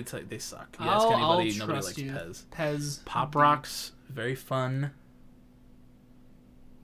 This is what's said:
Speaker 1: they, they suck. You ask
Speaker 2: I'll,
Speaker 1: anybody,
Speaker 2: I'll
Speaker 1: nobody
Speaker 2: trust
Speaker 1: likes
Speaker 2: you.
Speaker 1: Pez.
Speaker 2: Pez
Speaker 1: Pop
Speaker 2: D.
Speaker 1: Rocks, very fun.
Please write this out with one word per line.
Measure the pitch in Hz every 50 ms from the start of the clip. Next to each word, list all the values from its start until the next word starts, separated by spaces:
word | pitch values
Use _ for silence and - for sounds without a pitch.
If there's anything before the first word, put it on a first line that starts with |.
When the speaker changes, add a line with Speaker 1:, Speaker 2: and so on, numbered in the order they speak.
| 120
Speaker 1:
they, |
they | - - 113 - - - 107
suck. | - - - - - - - -
You | -
ask | 165 196 214 220
Speaker 2:
I'll, | 233 220
Speaker 1:
anybody, | - 151 160 165 175 170 110 101 104
Speaker 2:
I'll | 107
Speaker 1:
nobody | 107 - -
Speaker 2:
trust | - 90
Speaker 1:
likes | - 151
Speaker 2:
you. | 135 135 135
Speaker 1:
Pez. | - - 85 190 - - - -
Speaker 2:
Pez | - 156 151 147 147 147 147 139 - -
Speaker 1:
Pop | - - 120 131 147 147
Speaker 2:
D. | 147
Speaker 1:
Rocks, | 147 147 147 139 139 - - - - - - - - -
very | 131 120 113 123 135
fun. | 131 - - 131 131 127 127 131 135 143 139 - - - - - - - - - - - - - - - - - - - - - - - - - - - - - - - - - - - - - -